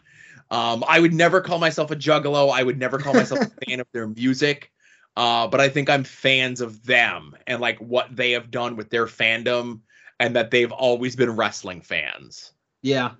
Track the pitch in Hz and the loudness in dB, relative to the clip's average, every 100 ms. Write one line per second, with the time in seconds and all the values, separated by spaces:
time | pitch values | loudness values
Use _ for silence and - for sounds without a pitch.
0 | _ _ - - - 120 117 117 139 160 | _ _ -20 -20 -6 -2 -2 0 4 6
1 | 170 160 170 185 180 175 165 151 147 151 | 6 4 4 4 0 -2 0 -2 -4 -2
2 | 139 151 147 143 139 127 127 123 127 131 | 0 0 2 2 2 2 0 -2 -2 -4
3 | 143 226 151 277 220 - 131 127 123 120 | 2 2 2 0 -4 -6 -10 -8 -8 -8
4 | 110 110 127 131 147 139 - _ _ _ | -8 -2 0 2 0 -2 -8 _ _ _
5 | _ - 120 117 117 131 139 147 139 143 | _ -2 2 2 2 2 2 2 2 0
6 | 131 - 135 131 131 123 120 107 117 127 | 0 -2 2 2 0 -4 -8 -8 0 2
7 | 113 90 76 73 - 120 120 113 120 123 | 2 0 -10 -14 -8 -4 -2 -4 -2 -2
8 | 120 120 123 120 117 123 120 117 107 120 | -2 -2 -2 -2 -4 -6 -6 -8 -4 -2
9 | 113 - 113 113 120 123 120 110 _ _ | -2 0 0 0 0 -2 -4 -12 _ _
10 | _ - 120 120 117 123 117 110 131 120 | _ -4 0 0 2 2 2 0 0 2
11 | 127 123 120 110 107 - 98 90 - 85 | -2 0 0 0 -2 -4 -12 -14 -8 -6
12 | 71 50 65 - - _ _ _ 131 135 | -6 -10 -16 -20 -20 _ _ _ -2 -2
13 | 123 117 | -2 -6